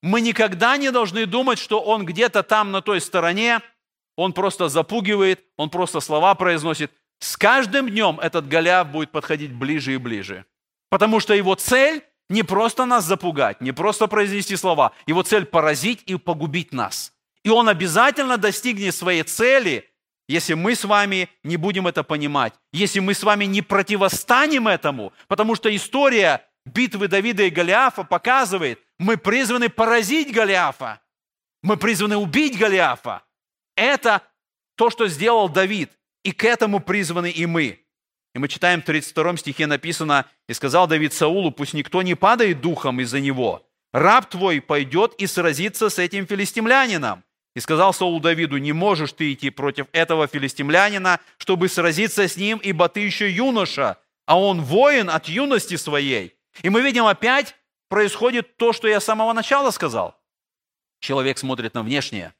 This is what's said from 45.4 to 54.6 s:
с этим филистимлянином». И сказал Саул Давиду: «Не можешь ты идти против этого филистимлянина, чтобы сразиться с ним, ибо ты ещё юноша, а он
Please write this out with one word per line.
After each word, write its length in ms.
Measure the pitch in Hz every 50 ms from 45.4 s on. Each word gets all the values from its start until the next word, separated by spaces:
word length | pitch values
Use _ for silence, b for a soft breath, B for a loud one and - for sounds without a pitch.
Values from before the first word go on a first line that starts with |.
| 175 170 151 135 180 208 190 - 226 208
с 100 | - -
этим 280 | 180 175 - 196 190
филистимлянином». 960 | 165 208 196 202 190 - 233 220 226 247 269 269 247 202 165 139 113 98 90 _ _ _ _ _ _ _
И 60 | 123
сказал 340 | 117 - 160 156 180 196 180
Саул 260 | - 190 180 170 165
Давиду: 380 | 151 170 165 160 170 160 139 139
«Не 140 | 135 147 151
можешь 400 | 160 180 208 202 156 156 135 -
ты 200 | _ 165 151 139
идти 180 | 127 - 139
против 360 | - - 139 143 139 - 139 _ _
этого 340 | 165 165 165 165 160 151
филистимлянина, 920 | 139 - 147 135 135 - - 139 143 151 175 196 208 208 196 185 185 180 170 b b b b
чтобы 300 | - - 196 180 175 185
сразиться 600 | - - 165 170 156 156 214 220 - - 202 185
с 80 | -
ним, 220 | 175 196 208 220 220
ибо 300 | - 196 190 156 180 170
ты 120 | _ 208
ещё 260 | 208 202 - - 214
юноша, 720 | 202 180 175 247 269 254 220 190 - - - 139 110 90 _ _ _ _ _ _
а 120 | - 156 175
он 220 | 196 202 190 170